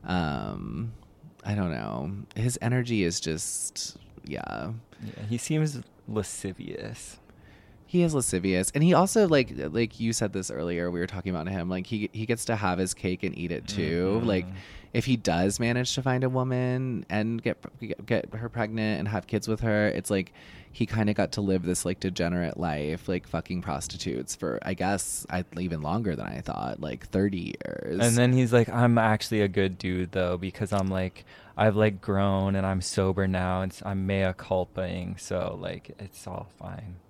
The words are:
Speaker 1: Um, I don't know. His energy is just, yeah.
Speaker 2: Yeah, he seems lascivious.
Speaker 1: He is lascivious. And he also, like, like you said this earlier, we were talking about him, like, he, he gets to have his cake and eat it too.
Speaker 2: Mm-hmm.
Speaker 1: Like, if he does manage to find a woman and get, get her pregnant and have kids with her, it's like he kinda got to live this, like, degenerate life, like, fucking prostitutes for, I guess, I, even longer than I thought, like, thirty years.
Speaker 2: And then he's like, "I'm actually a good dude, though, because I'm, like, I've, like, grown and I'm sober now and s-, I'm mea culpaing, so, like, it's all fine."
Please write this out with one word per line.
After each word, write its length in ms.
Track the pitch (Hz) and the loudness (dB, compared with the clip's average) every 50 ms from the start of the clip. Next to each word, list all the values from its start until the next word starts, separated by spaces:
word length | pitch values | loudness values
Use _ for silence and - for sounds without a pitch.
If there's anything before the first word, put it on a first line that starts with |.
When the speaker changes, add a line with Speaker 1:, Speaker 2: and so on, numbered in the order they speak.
| - | -4
Speaker 1:
Um, 880 | - 90 90 85 76 71 62 50 52 50 50 50 - 58 73 113 113 113 - - - - - - - - _ - | -2 -2 0 0 0 -2 -2 -4 -6 -8 -8 -8 -8 -6 -6 -6 -8 -8 -12 -18 -20 -20 -20 -20 -20 -20 _ -6
I 100 | - 104 | -4 -2
don't 160 | 104 95 87 | 0 0 -2
know. 400 | 78 60 53 53 53 60 69 82 98 101 - - - | -2 -4 -4 -6 -6 -6 -6 -6 -6 -8 -10 -10 -6
His 240 | 110 113 123 120 - | -2 -2 -2 -2 -2
energy 400 | - 117 123 127 120 120 117 104 92 | -2 0 0 0 0 0 0 2 2
is 160 | 85 87 - | 2 0 -2
just, 760 | - 82 78 80 - - - - - - - - - - - - - - - - - | -2 -2 -4 -4 -4 -6 -6 -6 -6 -6 -6 -8 -8 -8 -10 -14 -20 -20 -20 -18 -12
yeah. 460 | - 69 - - - - 53 62 92 113 113 117 _ - - - | -10 -8 -8 -8 -8 -8 -8 -6 -8 -8 -10 -12 _ -20 -14 -14
Speaker 2:
Yeah, 200 | 107 - - 104 104 | -14 -12 -10 -6 -4
he 80 | 120 | -4
seems 440 | 117 - - 156 156 156 151 143 123 - - _ - _ - | -4 -2 0 0 2 2 0 -2 -6 -12 -14 _ -20 _ -4
lascivious. 1080 | 110 107 98 - - - - 98 90 - 90 - - - - 107 117 - - - - - - _ - - - - - - - - - - - | -4 -4 -4 -4 -8 -8 -8 -8 -8 -8 -10 -10 -8 -8 -8 -10 -12 -12 -14 -16 -18 -20 -20 _ -20 -20 -20 -20 -20 -20 -20 -20 -20 -20 -14
Speaker 1:
He 160 | - - 180 | 0 4 4
is 120 | 175 165 151 | 4 6 4
lascivious. 560 | 139 120 - - 92 87 98 92 90 98 - - | 2 2 2 0 2 4 4 4 4 2 2 2
And 80 | 139 | 4
he 120 | 156 175 180 | 6 8 8
also, 340 | 143 185 190 - 226 208 175 | 8 6 6 6 4 6 6
like, 240 | 156 143 127 95 87 | 6 4 4 2 -2
like 440 | 65 69 78 76 110 117 107 - - | -6 -6 -2 0 0 0 0 0 -2
you 120 | 117 113 | -2 0
said 200 | 110 - 113 101 | 0 2 0 0
this 180 | 98 98 92 - | -2 -2 -4 -4
earlier, 400 | 55 64 82 87 87 85 87 87 | -4 -4 -2 -2 0 0 0 0
we 100 | 87 87 | 0 -2
were 60 | 87 | -2
talking 240 | 95 101 95 87 95 | -2 -4 -6 -4 -2
about 180 | 90 82 76 92 | -2 -2 -2 -2
him, 200 | 95 92 85 90 | -4 -2 -2 -2
like, 180 | 92 92 92 | -2 -4 -4
he, 220 | - 117 104 104 - | -4 -4 -4 -4 -4
he 120 | - 107 110 | -4 -6 -2
gets 200 | 110 117 113 - | -2 -2 -2 0
to 100 | - 117 | -2 -2
have 220 | 104 104 92 90 87 | 2 2 2 2 2
his 160 | 92 90 - | 0 -2 -2
cake 280 | - - 95 92 90 | -2 -2 -2 -2 0
and 140 | - 92 - | -2 -4 -4
eat 160 | - 85 82 | -4 -4 -4
it 160 | 85 65 - 82 | -4 -6 -6 -4
too. 480 | 101 101 85 78 82 85 90 95 101 113 | -4 -2 0 0 0 2 2 2 2 2
Speaker 2:
Mm-hmm. 80 | 120 | 2
Speaker 1:
Like, 200 | 113 98 92 87 90 95 92 - - - - - - - | 2 2 0 0 -4 -10 -12 -14 -16 -18 -20 -20 -2 -2
if 100 | 120 - | -2 2
he 120 | 131 127 | 2 0
does 420 | 113 - - 82 85 92 98 101 - | 0 2 2 2 4 4 2 2 2
manage 340 | 120 117 120 123 127 - - | 0 0 0 0 0 -2 -2
to 60 | - | -2
find 220 | 127 135 127 127 131 | 0 0 0 2 0
a 40 | 127 | 0
woman 760 | 127 127 127 131 127 127 127 127 127 127 131 131 120 95 - - | 0 0 0 0 0 0 0 0 0 -2 -2 -2 -4 -4 -6 -4
and 320 | 92 107 107 113 117 113 | -2 0 0 0 -2 -2
get, 160 | - 117 - _ - - - - 120 107 - - 98 | -2 -2 -4 _ -8 -18 -14 -12 -8 -8 -8 -8 -2
get 260 | - 120 92 - - - | 0 0 0 0 -2 -8
her 140 | 110 117 117 | -8 -8 -6
pregnant 520 | - 120 113 107 110 113 107 107 107 71 | -2 -2 -2 -2 0 -2 0 0 0 0
and 80 | 87 104 | -2 -2
have 180 | 107 107 - | -2 -4 -4
kids 200 | - - 104 - - | 0 -2 -2 0 0
with 120 | 110 107 | -2 0
her, 280 | 120 113 104 107 104 104 | 2 2 4 4 4 2
it's 200 | - - 92 - | 2 0 -2 0
like 220 | 104 98 92 - - - - - - - - - | 0 0 0 -2 -8 -20 -20 -20 -20 -20 -20 -20
he 160 | - - 120 | -4 -2 -2
kinda 280 | - - 110 110 104 104 | 0 2 2 2 2 2
got 180 | - 98 87 | 2 0 0
to 80 | - - | 0 -2
live 220 | 104 98 95 92 | 2 2 2 2
this, 220 | 87 87 90 90 - | 2 0 0 0 0
like, 160 | 90 92 - | -2 -4 -2
degenerate 560 | - 95 90 - 87 85 90 87 87 82 - - | -2 -4 0 0 0 0 2 0 -2 -2 -2 -2
life, 500 | 85 85 76 73 73 76 80 87 - - | -2 -2 -2 -2 -2 -2 -4 -4 -4 -2
like, 200 | 92 90 - - | -4 -4 -4 -4
fucking 340 | - 82 80 - 90 90 | -6 -6 -4 -4 -6 -4
prostitutes 720 | 85 - 76 69 - - - 87 - 95 67 62 65 - - | -4 -4 -4 -4 -6 -8 -8 -6 -6 -4 -4 -4 -6 -8 -8
for, 240 | - - 78 60 - | -6 -4 -4 -4 -4
I 120 | - - 190 | -4 -4 -2
guess, 500 | 175 185 185 202 190 - - - - - - | 0 0 0 0 0 -2 -4 -6 -8 -6 -4
I, 140 | - 90 180 - - 85 | -4 -4 -4 -4 -6 -4
even 240 | 92 90 85 78 | -2 -2 -2 -2
longer 340 | 76 73 85 113 117 101 80 | -2 0 0 0 0 0 -2
than 100 | 62 50 | -2 -4
I 140 | 50 52 65 | -6 -8 -8
thought, 400 | - - - 50 - 65 53 50 | -6 -6 -6 -4 -4 -6 -6 -6
like, 260 | - 76 62 62 - - | -6 -8 -8 -8 -12 -2
thirty 460 | - 95 98 104 98 90 85 - - - - | 2 2 2 4 2 0 -4 -6 -6 -8 -8
years. 360 | - - - - - 80 92 | -8 -8 -6 -4 -4 0 2
Speaker 2:
And 160 | 110 120 117 | 4 4 6
then 160 | 120 123 123 | 6 6 6
he's 200 | 127 131 127 117 | 6 6 6 6
like, 160 | 120 120 117 - | 6 6 6 6
"I'm 300 | - 120 120 120 117 117 | 4 4 6 6 6 6
actually 440 | 110 110 107 107 - - 117 107 | 6 6 4 2 2 0 2 4
a 40 | 104 98 | 4 4
good 300 | 90 104 98 95 92 90 | 4 4 2 2 2 -2
dude, 320 | - 92 92 90 92 85 | -2 0 0 0 0 0
though, 260 | - 95 90 90 90 | 2 2 2 2 2
because 360 | 87 90 95 - - 110 95 | 0 -2 -6 -4 -4 -2 0
I'm, 160 | 107 98 95 95 | 0 0 2 2
like, 360 | 95 92 92 92 - - - - - - - - - | 0 0 -2 -2 -4 -8 -20 -20 -20 -20 -20 -12 0
I've, 200 | - 104 110 101 | 4 4 4 6
like, 240 | 104 107 107 98 95 | 6 4 4 4 0
grown 560 | - - 101 98 98 101 95 95 95 98 98 | -2 0 2 4 4 4 4 4 2 2 2
and 100 | 98 95 | 2 2
I'm 140 | 95 95 92 | 2 0 0
sober 480 | 90 - - - 95 95 95 98 98 95 | -2 -2 0 2 2 2 4 2 2 2
now 340 | 92 92 92 90 92 92 | 2 2 0 0 0 0
and 80 | 95 92 | -2 -2
s-, 120 | - - - | -6 -8 -6
I'm 180 | 101 98 95 95 | -4 -2 -2 0
mea 280 | 95 98 98 95 92 92 | 0 2 2 2 2 0
culpaing, 840 | - - - 95 92 90 - - - 92 90 90 90 87 90 95 92 | -4 -4 0 0 0 0 -2 -4 -6 -4 -4 -4 -6 -6 -6 -8 -10
so, 360 | - - 92 92 90 92 92 92 | -8 -4 -2 -2 -2 -2 -4 -6
like, 340 | 90 90 90 92 - - - - | -8 -8 -8 -8 -12 -16 -16 -14
it's 260 | 101 95 - - - | -16 -16 -16 -16 -14
all 220 | 98 92 95 - 95 - _ | -10 -10 -10 -10 -12 -16 _
fine." 380 | - - - 135 113 98 90 90 _ _ | -12 -12 -10 -10 -12 -12 -14 -16 _ _